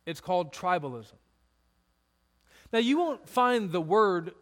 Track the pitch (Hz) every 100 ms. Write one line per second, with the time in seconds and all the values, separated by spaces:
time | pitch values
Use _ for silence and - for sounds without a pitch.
0 | - 165 - 180 156 - 180 180 143 120
1 | 107 - _ _ _ _ _ _ _ _
2 | _ _ _ _ _ - - 226 240 302
3 | 339 254 - 262 247 247 196 175 160 208
4 | 208 175 165 -